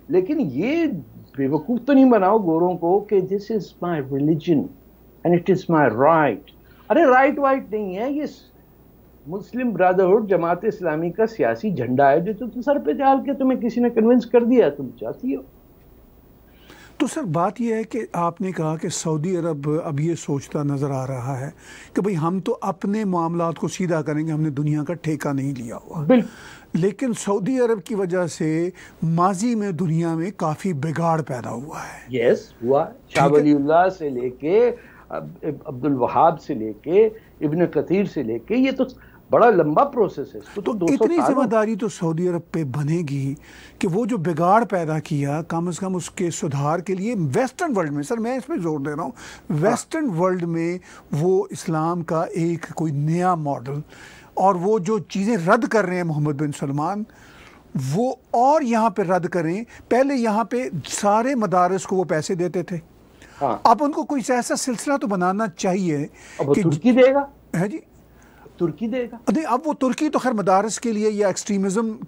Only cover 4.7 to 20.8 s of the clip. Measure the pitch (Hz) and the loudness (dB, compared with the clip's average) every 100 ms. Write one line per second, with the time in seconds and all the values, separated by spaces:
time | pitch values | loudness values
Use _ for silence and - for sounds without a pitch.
4.7 | - - - - - 160 175 175 185 - | -8 -20 -20 -20 -4 2 2 2 0 2
5.7 | 165 139 107 139 165 143 101 - - - | 2 4 4 4 6 4 0 -8 -20 -20
6.7 | - - 214 320 254 269 294 277 269 190 | -12 0 4 6 6 4 2 0 0 -2
7.7 | 214 202 180 247 294 294 - - _ _ | -6 -6 -6 -6 -4 -6 -10 -20 _ _
8.7 | _ _ _ _ - 135 190 - 240 247 | _ _ _ _ -20 -12 -12 -10 -6 -4
9.7 | 180 180 185 185 208 214 180 165 175 226 | 2 4 4 6 4 4 0 2 0 -2
10.7 | - 180 151 170 170 220 - 127 113 220 | -2 -2 -2 -2 0 -2 0 0 0 -2
11.7 | 156 123 127 139 147 175 220 247 247 247 | -2 0 4 6 4 2 -6 -8 -6 0
12.7 | 285 285 269 269 269 - 277 262 240 226 | 0 0 0 2 2 2 -2 0 0 0
13.7 | 240 240 233 220 247 - 240 233 254 170 | 0 0 4 4 4 4 2 4 6 4
14.7 | 143 131 - 113 - 247 269 - - _ | 2 -8 -10 -10 -8 -6 -6 -8 -20 _
15.7 | _ - - - _ - _ _ - - | _ -20 -20 -20 _ -20 _ _ -20 -20
16.7 | - - - 285 - 247 156 185 - 233 | -20 -12 -4 -4 -2 -2 0 0 0 -2
17.7 | 220 220 240 220 170 170 170 190 170 156 | -2 -4 -6 -6 -2 -2 -2 -4 -2 -4
18.7 | 160 196 - 170 156 160 180 165 151 143 | -4 -6 -4 -2 -2 -2 -2 -2 -4 -2
19.7 | 151 170 139 156 165 - 143 - 160 143 | -2 -2 -2 -2 -2 -4 -6 -4 -4 -2
20.7 | 139 | -2